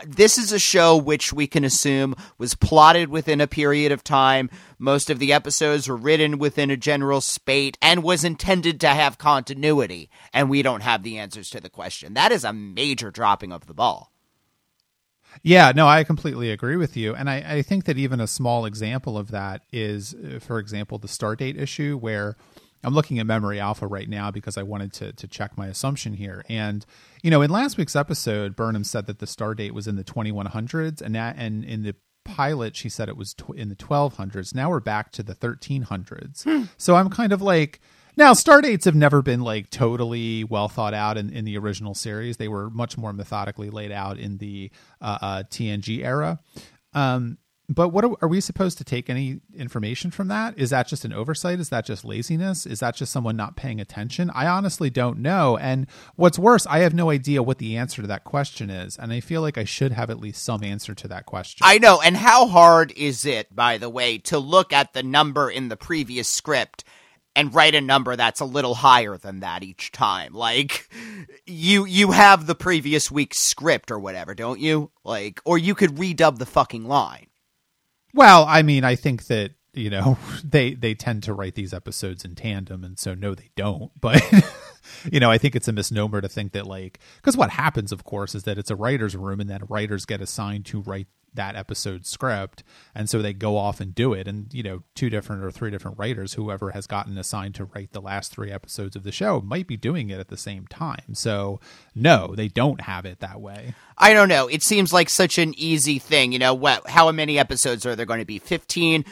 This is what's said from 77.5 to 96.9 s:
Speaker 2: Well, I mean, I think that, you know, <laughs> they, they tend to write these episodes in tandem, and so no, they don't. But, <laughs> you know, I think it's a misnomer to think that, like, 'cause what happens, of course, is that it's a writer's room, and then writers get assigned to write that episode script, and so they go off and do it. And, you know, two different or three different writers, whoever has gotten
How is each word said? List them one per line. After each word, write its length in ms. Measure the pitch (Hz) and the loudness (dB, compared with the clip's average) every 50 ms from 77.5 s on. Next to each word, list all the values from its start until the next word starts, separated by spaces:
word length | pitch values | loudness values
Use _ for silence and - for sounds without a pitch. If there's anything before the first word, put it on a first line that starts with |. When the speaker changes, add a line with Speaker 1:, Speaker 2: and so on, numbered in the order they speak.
| _ _ _ _ _ _ _ _ _ _ _ _ _ | _ _ _ _ _ _ _ _ _ _ _ _ _
Speaker 2:
Well, 320 | 262 277 214 190 170 156 151 | 10 12 12 12 12 12 10
I 160 | 156 160 156 | 6 6 6
mean, 200 | 151 147 135 127 | 6 4 4 4
I 120 | 127 127 | 2 0
think 300 | 123 - 151 127 110 - | 2 0 -2 -2 -2 -2
that, 260 | - 123 110 104 98 - _ _ _ _ | -2 -2 -2 -2 -4 -8 _ _ _ _
you 180 | 143 113 104 | -8 -6 -4
know, 260 | 101 98 95 131 127 - - - | -2 0 2 2 2 2 0 -12
<laughs> 120 | - - - | -14 -12 -8
they, 300 | 151 135 151 127 123 127 | 2 2 2 2 2 -2
they 220 | 123 117 113 110 | -2 -4 -4 -4
tend 260 | 107 - - 117 107 98 | -4 -4 -6 -6 -4 -6
to 100 | - 104 | -6 -6
write 200 | 98 98 95 90 | -6 -6 -8 -8
these 220 | - 101 92 92 | -8 -10 -8 -10
episodes 500 | 90 - - 87 - - 98 92 90 - | -12 -12 -12 -10 -8 -8 -8 -8 -10 -14
in 80 | 92 87 | -16 -16
tandem, 500 | - - 113 104 98 95 - 95 92 92 | -10 -8 -6 -6 -6 -8 -10 -12 -14 -14
and 140 | 90 92 - | -14 -12 -10
so 160 | - - 92 | -8 -8 -8
no, 220 | 92 98 101 95 | -6 -6 -8 -8
they 160 | 90 - _ _ | -8 -12 _ _
don't. 360 | - 98 104 98 78 - - _ - | -6 -4 -4 -4 -6 -10 -14 _ -6
But, 240 | - 117 117 143 - - - 202 - - - - - - | -4 4 4 4 6 8 6 6 6 6 -2 -16 -20 -20
<laughs> 400 | - _ _ - - - - 165 | -20 _ _ -20 -20 -14 -10 -2
you 80 | - 147 | 2 4
know, 100 | 123 117 | 6 6
I 80 | 113 113 | 6 6
think 180 | - 143 120 | 4 2 -2
it's 120 | 127 - - | 0 -4 -2
a 60 | 113 | -4
misnomer 480 | 104 98 - - 107 104 104 101 104 | -4 -4 -4 -2 -2 -4 -2 -4 -6
to 80 | 101 98 | -6 -6
think 240 | - - 104 98 - | -8 -8 -10 -8 -8
that, 120 | 101 101 | -10 -10
like, 320 | 98 98 95 95 92 _ - _ - - _ | -10 -12 -14 -14 -16 _ -20 _ -20 -20 _
'cause 160 | _ 277 247 254 | _ 0 2 2
what 140 | - 98 | 0 0
happens, 400 | - - 139 156 - - 104 101 | 0 -2 -2 -2 -2 -2 -6 -6
of 120 | 104 92 - | -10 -12 -12
course, 300 | - - 101 101 98 - | -12 -10 -10 -8 -8 -10
is 120 | 104 95 | -10 -8
that 120 | 107 101 101 | -8 -8 -8
it's 140 | 98 - | -6 -8
a 40 | 110 | -8
writer's 400 | 98 107 120 139 135 110 104 90 | -4 -4 -4 -2 -2 -4 -4 -6
room, 240 | 92 95 98 98 101 | -6 -8 -8 -8 -8
and 100 | 101 101 | -8 -8
then 120 | 98 98 101 101 | -10 -12 -12 -8
writers 360 | 107 107 104 104 104 98 - | -6 -6 -6 -6 -6 -8 -8
get 160 | - 110 98 | -8 -8 -8
assigned 440 | 101 92 - - 107 101 104 104 101 - | -8 -10 -8 -8 -6 -6 -6 -8 -10 -10
to 140 | - 107 | -10 -10
write 260 | 98 95 95 98 98 - _ _ _ _ _ | -8 -8 -10 -10 -10 -12 _ _ _ _ _
that 220 | 110 101 98 98 | -10 -10 -10 -10
episode 480 | 98 95 - 104 - - - 95 92 92 | -12 -12 -12 -10 -10 -8 -8 -10 -10 -12
script, 600 | - - - - 131 117 101 98 98 _ - - _ _ _ _ _ _ | -14 -12 -6 -4 -4 -4 -4 -6 -10 _ -20 -20 _ _ _ _ _ _
and 120 | 107 107 107 | -8 -6 -4
so 140 | - 113 | -2 -2
they 120 | 107 104 101 | -2 -4 -6
go 240 | 98 107 107 104 104 | -4 -4 -2 -2 -2
off 220 | 98 101 101 - | -2 -4 -6 -6
and 140 | 104 95 92 | -10 -12 -4
do 180 | - 117 131 | -2 -2 -2
it. 160 | 110 95 95 101 | -2 -4 -6 -10
And, 240 | 101 104 101 107 | -10 -12 -12 -12
you 120 | 135 127 113 | -12 -12 -10
know, 180 | 101 95 92 - _ _ | -10 -10 -12 -16 _ _
two 120 | - - 120 | -6 -6 -4
different 320 | 107 104 98 - 107 98 98 | -4 -6 -8 -8 -12 -10 -10
or 80 | 92 | -10
three 180 | 85 - - 110 | -10 -8 -10 -8
different 300 | 101 98 - 98 101 107 | -8 -8 -10 -12 -12 -8
writers, 340 | 101 117 127 104 98 95 - | -8 -8 -6 -8 -10 -10 -8
whoever 380 | - 110 107 101 95 101 95 | -8 -8 -8 -8 -8 -8 -10
has 160 | 87 101 98 | -10 -10 -12
gotten 280 | - | -8